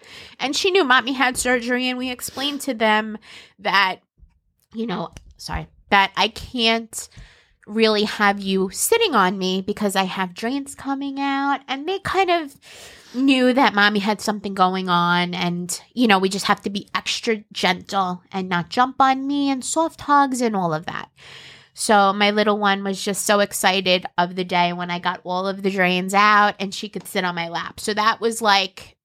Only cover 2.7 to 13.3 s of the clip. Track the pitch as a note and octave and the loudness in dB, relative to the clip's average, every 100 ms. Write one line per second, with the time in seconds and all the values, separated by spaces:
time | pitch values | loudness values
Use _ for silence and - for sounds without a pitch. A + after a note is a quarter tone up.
2.7 | A#3 A3 G#3+ A3 G#3+ - - - _ G3 | 0 2 2 -2 -10 -16 -20 -20 _ 2
3.7 | F#3 F#3+ F3+ _ _ - _ _ _ _ | 4 2 -2 _ _ -20 _ _ _ _
4.7 | A3+ A3+ F3+ - - - - - D#3+ D#3 | -8 -6 -6 -8 -12 -20 -18 -10 -10 -10
5.7 | _ _ G3 G3 - G#3 - - B3 A3+ | _ _ 2 2 0 -2 -4 -10 -2 0
6.7 | A3+ A3+ - - - - _ _ _ - | 0 -4 -12 -14 -18 -20 _ _ _ -8
7.7 | G#3+ A3 G#3+ G#3 - G#3 G3+ G3 F#3+ F#3+ | 0 2 2 0 2 0 0 -2 0 -2
8.7 | - - A4+ A4+ A#3+ F#3 G3 F#3 F#3+ F#3+ | -4 0 2 2 2 2 0 -2 -2 -4
9.7 | G3+ G#3 F#3+ F#3 G3 F#3 F3+ A3+ C#4 C#4 | -4 -2 -2 -2 -4 -6 -6 -6 -6 -8
10.7 | - C4 C4+ C#4 C4+ C#4 C#4 C#4 C#4 C#4 | -10 -8 -6 -6 -6 -4 -2 -2 -4 -6
11.7 | C4+ D#4 F#4+ - F#4 F#4 E4+ D4 - - | -8 -6 -6 -2 0 2 0 -2 -14 -20
12.7 | - - - - A#3+ C4+ | -20 -20 -20 -10 0 4